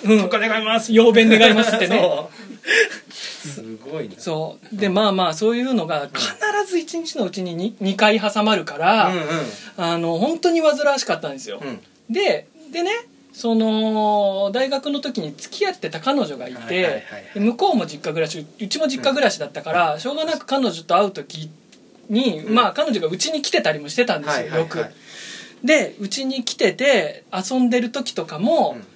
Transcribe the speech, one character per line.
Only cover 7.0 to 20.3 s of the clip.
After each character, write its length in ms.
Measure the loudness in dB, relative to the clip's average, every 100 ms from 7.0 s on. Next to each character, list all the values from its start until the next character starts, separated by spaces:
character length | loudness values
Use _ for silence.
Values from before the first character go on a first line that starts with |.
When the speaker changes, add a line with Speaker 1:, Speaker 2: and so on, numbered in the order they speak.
| -8 -4
Speaker 1:
の 100 | -4
う 60 |
ち 120 | -4
に 120 | -6 -4
二、 200 | -6 -4
二 160 | -4 4
回 240 | 4 4
挟 200 | 0 0
ま 140 | 2 0
る 80 |
か 140 | -2 -2
ら、 300 | 2 4 2
Speaker 2:
う 40 |
ん 40 | 0
う 20 |
ん。 40 | -2 -4 -4 -10 -16 -6
Speaker 1:
あ 220 | -2 -2
の、 200 | -2 0
本 220 | 0 2
当 100 | 2
に 120 | 4
煩 160 | 2 4 0
わ 120 | 0
し 60 |
か 120 | -2 -4
っ 60 |
た 60 | -4
ん 60 |
で 60 | -10
す 100 | -12
よ。 100 | -10
Speaker 2:
う 40 | -10
ん。 140 | -12 -16 _ -6
Speaker 1:
で、 380 | 0 0 0 -4 -20 -12
で 120 | -6
ね、 80 | -4 -4 -8 _ _
そ 200 | -6 0
の、 960 | 2 2 0 0 0 2 2 2 0 -2
大 160 | 0 -2
学 220 | -2 -4
の 100 | -6
時 180 | -4 -6
に 140 | -8 -10
付 220 | -14 -4
き 100 | -4
合 40 |
っ 60 | -2
て 120 | -8
た 100 | -4
彼 180 | 0 0
女 200 | 0 -6
が 100 | -12
い 60 |
て、 40 | -12
Speaker 2:
は 140 | -4
い 40 | 0
は 40 |
い 40 |
は 40 | 0
い 40 |
は 60 | -2
い。 40 | -8 -18 -12
Speaker 1:
で、 60 | 0
向 160 | 0 2
こ 140 | 2
う 40 | 2
も 100 | -2
実 220 | -6 -6
家 60 |
暮 120 | -2 -2
ら 60 |
し、 140 | -4 -12 -10
う 60 | -6
ち 120 | -2
も 80 | -2
実 160 | 0
家 60 | -2
暮 80 | 2
ら 80 | 0
し 100 | 0
だ 80 | -8
っ 40 |
た 100 | -8
か 120 | -2
ら、 200 | 2 2 0
Speaker 2:
う 20 |
ん。 20 |
Speaker 1:
し 80 | -4
ょ 60 |
う 20 | -4
が 80 |
な 140 | -4